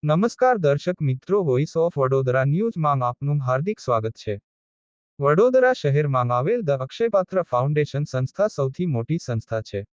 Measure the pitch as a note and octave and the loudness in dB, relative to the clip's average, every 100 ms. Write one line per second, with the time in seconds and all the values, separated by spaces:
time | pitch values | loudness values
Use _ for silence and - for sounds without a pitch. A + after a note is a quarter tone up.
0 | D3+ D#3 A3+ - B3+ A#3+ D3+ C#3+ - F3+ | 0 2 0 2 2 4 2 2 -2 -2
1 | D3 C3 - G3+ E3+ B2+ D#3 E3 E3+ D3 | -2 -4 -2 0 2 0 0 0 -2 0
2 | C3 C3+ C3 B2+ C3+ D#3 A3+ A3 D#3 C#3 | 0 2 2 0 2 0 -2 -2 0 0
3 | B2 B2 C#3+ D3 C3 B2+ F3 A3 - A#2 | -2 -4 -4 -2 0 -2 -2 -6 -2 -2
4 | A2 - - G2+ _ _ _ _ _ _ | -2 -8 -8 -8 _ _ _ _ _ _
5 | _ _ C#3 D#3 A#3+ B3+ B3+ B3+ C#3+ C#3 | _ _ 2 4 4 4 4 2 0 0
6 | D3 C3 B2 B2 C#3 A#3+ F3+ C#3 C3 - | 2 0 2 0 0 -2 0 -2 -4 -4
7 | A#3 G3+ F#3 F#3 E3+ B2 C3 D3+ D3 C#3 | 0 0 0 -2 -2 0 0 0 -2 -2
8 | D3+ B2+ C3 - G#3 - C3+ C3 F3+ B2 | -4 -4 -4 -2 -2 0 -4 -2 -2 -2
9 | A#2 D#3+ - A#2 - A2+ - G2+ G2+ | -2 -4 -4 -6 -4 -6 -4 -8 -8